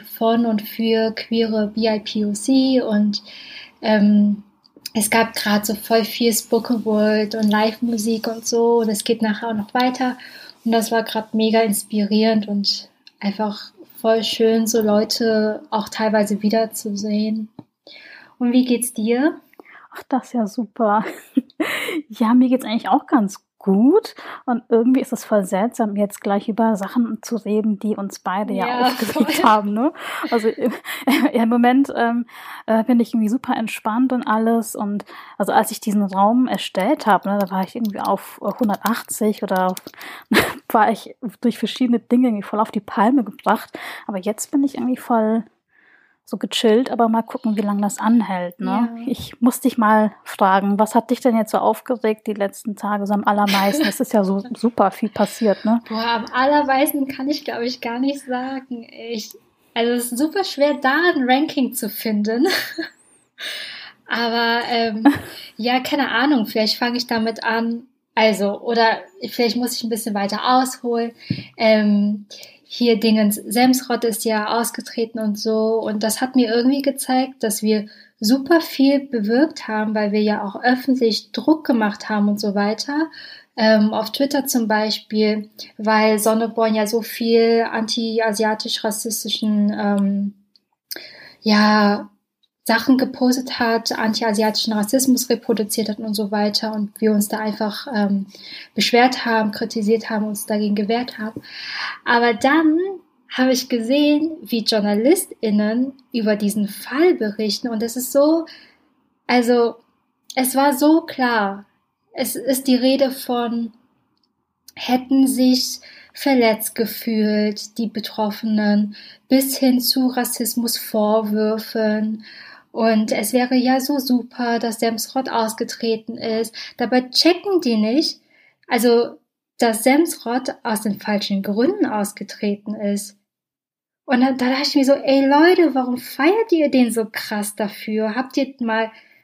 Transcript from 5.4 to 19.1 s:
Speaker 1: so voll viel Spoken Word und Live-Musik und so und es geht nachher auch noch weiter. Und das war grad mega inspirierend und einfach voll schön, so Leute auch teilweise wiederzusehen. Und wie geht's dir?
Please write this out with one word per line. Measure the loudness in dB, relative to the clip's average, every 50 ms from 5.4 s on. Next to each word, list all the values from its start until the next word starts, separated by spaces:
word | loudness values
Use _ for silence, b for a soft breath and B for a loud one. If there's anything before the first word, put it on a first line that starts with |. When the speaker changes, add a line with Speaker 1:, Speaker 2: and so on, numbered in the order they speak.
| -2 0 0 0 0
Speaker 1:
so | -2 -4
voll | -6 -2 0 2 2 2
viel | 0 -2 0 0 0
Spoken | 0 0 -2 -2 -2 -2 0 0 -2 -2 0
Word | 0 2 2 2 2 2 0 0 -2 -2
und | -2 0 2
Live-Musik | 2 2 2 0 0 -2 -4 -2 -2 -2 -2 -2 -2 -2 -4 -6
und | -8 -8 -6 -2
so | 0 2 2 4 4 2
und | 2 0
es | 0 -2 -2
geht | -2 -2 0
nachher | 0 -2 -2 -2 -4 -4
auch | -4
noch | -4 -4 -2 0
weiter. | 0 2 0 0 0 -2 -4 -4 B B B B B B B B B -2
Und | 0
das | 0 2 2 2 0
war | -2 -2
grad | -2 -4 -6 -6 -4 -2
mega | 0 2 2 4 4
inspirierend | 2 2 0 -2 -4 -4 -2 -2 0 2 2 2 4 4 2 2 0 0
und | -2 -2 -2 -2 -2 -4 -6 -14 _ _ _ -20 _ _
einfach | -6 -6 -4 -2 -4 -4 -6 -8 -12 -18 -20 -20 -20 -20 _ -2
voll | 0 2 2 2 0
schön, | -2 -2 2 2 4 4 2 2 0
so | 0 0
Leute | 2 2 2 2 2 0 -2 -2 0 0 2 2 0 0 -2 -6 -6 -6
auch | -4 -4 -4 -6
teilweise | -4 -4 -2 0 2 2 2 0 0 -2
wiederzusehen. | 0 0 2 2 0 -2 -4 -8 -8 -8 -6 -6 -4 -2 -2 0 0 -2 -2 -4 -6 -8 _ -18 -20 _ _ _ B B B B B B B B B B B -2
Und | 0 2
wie | 4 4 4
geht's | 4 2 0 -2 -4 -4
dir? | -2 0 0